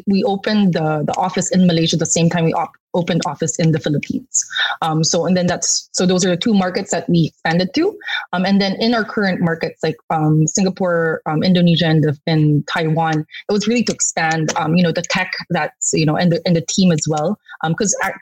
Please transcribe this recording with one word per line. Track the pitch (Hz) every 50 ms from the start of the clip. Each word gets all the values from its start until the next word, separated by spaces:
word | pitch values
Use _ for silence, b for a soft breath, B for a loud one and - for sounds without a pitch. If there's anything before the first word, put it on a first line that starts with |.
| -
we | 202 196 190 -
opened | 202 196 196 - 220 214 208 202 185 165
the, | 175 160 156 156 151 151
the | 151 -
office | - 185 185 - 196 165 -
in | - 185 185
Malaysia | 180 170 165 165 160 -
the | 156 160
same | - - 175 165 170
time | 175 175 165
we | 165 -
op-, | 170 160 - - _ _ _ -
opened | 185 170 - 180 165 -
office | 180 143 - 165 156 -
in | - 170 160
the | 156 160
Philippines. | - 160 147 143 - - - - - _ - - B B B B B B B B
Um, | - 160 156 160 160
so, | - - 170 156
and | 170 185
then | 185 175
that's, | 175 170 - - - - - - _ -
so | - 185
those | 180 185 180 190
are | 185
the | 175
two | 170 - 240 214
markets | 196 185 185 185 202 196 -
that | 202 170 - -
we | 175 170 160
expanded | 147 - _ _ 170 165 175 185 185 -
to. | 294 339 415 427 B B B B 855 B B -
Um, | 180 185
and | 196 202 196
then | 202 190 190 -
in | 226 226 240
our | 226 208
current | - - 220 202 190 180 -
markets, | 175 165 165 165 - 160 - _
like, | - 160 156 - _ _
um, | 165 160 156 151 156 156 156
Singapore, | 156 - 202 190 190 190 - 190 175 170 170 165 160 160 - -
um, | - 151 151
Indonesia, | - 190 180 180 175 175 165 - 170
and, | 160 160 156 147
the, | 151 143 - _
and | 170 160 156 151 151 147 143 143
Taiwan, | - - 185 165 156 156 160 160 160 160 151 156 B B B B -
it |
was | 208 208 196
really | 214 240 247 220
to | - -
expand, | - - - - 180 165 160 160 165 156 - -
um, | 165 165 151 165
you | 180 180
know, | 165
the | 160 175 170 -
tech | - 185 185 - - - 170 -
that's, | 175 165 151 - - _ - - -
you | 165 156
know, | 151 151
and | - 180 175 170
the, | 165 -
and | 185 170
the | 165 156 -
team | - - 190 180
as | 165 156 - 151
well. | 160 151 151 175 214 B B B B B -
Um, | 160 165
'cause | - 214 190 - - 180
at | 190 - -